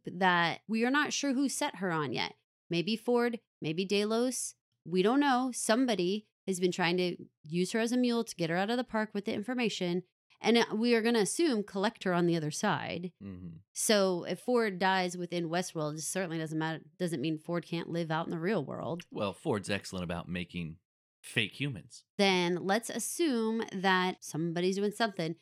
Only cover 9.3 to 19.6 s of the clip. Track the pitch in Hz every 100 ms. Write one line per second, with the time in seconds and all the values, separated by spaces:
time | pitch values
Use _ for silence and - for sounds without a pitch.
9.3 | 214 208 254 220 - 175 180 - _ _
10.3 | _ 196 233 - 214 240 233 226 233 185
11.3 | - 339 220 190 196 208 - 190 175 175
12.3 | 165 151 - 208 139 - 95 180 - 196
13.3 | 185 180 165 - - - 208 190 175 -
14.3 | 180 - 247 220 180 190 190 180 175 175
15.3 | 175 165 170 - 165 151 156 - 185 180
16.3 | 165 160 156 160 160 - - 175 156 165
17.3 | 151 - 170 - 170 - 165 160 160 -
18.3 | 170 175 190 139 123 - 170 - - 101
19.3 | 92 165 104